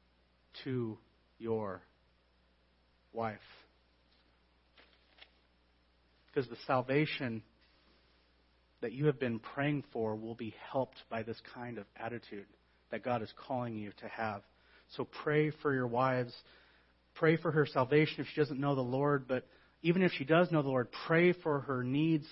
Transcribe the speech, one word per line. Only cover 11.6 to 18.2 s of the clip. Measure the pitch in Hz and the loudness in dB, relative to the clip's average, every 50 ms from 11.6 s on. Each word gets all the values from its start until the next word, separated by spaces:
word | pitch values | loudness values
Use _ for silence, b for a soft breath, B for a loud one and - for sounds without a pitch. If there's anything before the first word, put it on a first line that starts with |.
| 120 120 117 104 | -12 -10 -10 -10
of | 98 - - | -12 -14 -12
attitude | - 113 113 120 113 - - 107 101 98 - - _ b b b b b _ | -12 -10 -8 -8 -10 -12 -12 -14 -14 -14 -16 -20 _ b b b b b _
that | 117 107 | -10 -6
God | - 127 123 117 | -2 -2 -2 -2
is | 107 - - - - | -2 -6 -10 -14 -8
calling | - 135 123 123 120 113 | -6 -4 -4 -4 -4 -6
you | 107 104 101 - - | -8 -8 -10 -12 -14
to | 117 104 | -14 -12
have. | - - 113 110 101 101 - _ b b b b b b b _ - | -8 -6 -4 -4 -6 -8 -12 _ b b b b b b b _ -10
So | - 123 - - - | -8 -8 -8 -10 -6
pray | - 156 147 151 151 151 147 - | -2 2 2 4 2 2 -2 -2
for | - 147 | -2 0
your | 135 131 127 | 0 0 0
wives. | 120 117 120 131 131 127 127 123 120 - - b b b b b b b b b b b b _ _ - | 0 0 2 2 2 2 0 -2 -4 -8 -16 b b b b b b b b b b b b _ _ -4
Pray | - 165 160 165 | 2 4 4 4
for | 160 - 170 | 4 2 2
her | 147 156 143 | 2 4 2
salvation | - - 143 127 123 147 151 156 147 - - | 4 2 2 4 6 6 6 6 4 2 -4